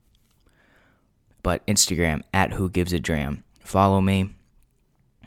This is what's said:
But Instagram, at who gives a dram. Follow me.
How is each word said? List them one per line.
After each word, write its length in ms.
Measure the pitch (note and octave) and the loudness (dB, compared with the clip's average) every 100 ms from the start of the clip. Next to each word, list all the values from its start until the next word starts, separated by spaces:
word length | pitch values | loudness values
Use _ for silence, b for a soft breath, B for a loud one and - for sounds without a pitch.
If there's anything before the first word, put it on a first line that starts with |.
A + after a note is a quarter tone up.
| _ _ _ _ b b b b b b b _ _ _ | _ _ _ _ b b b b b b b _ _ _
But 240 | F2+ F2 - | -4 -2 0
Instagram, 560 | G2+ - F2 E2 D2+ - | 0 0 0 0 -2 -2
at 200 | F#2+ F#2+ | -2 0
who 180 | - F#2 | -2 -2
gives 220 | F2+ F2 | -2 -2
a 80 | F2+ | -2
dram. 420 | - D#2 C#2 D2 - _ | -2 -4 -4 -8 -12 _
Follow 400 | - G2 G2 G2 | -4 2 4 4
me. 360 | F#2+ F#2+ F#2+ - _ _ _ _ _ _ _ _ | 2 0 -2 -8 _ _ _ _ _ _ _ _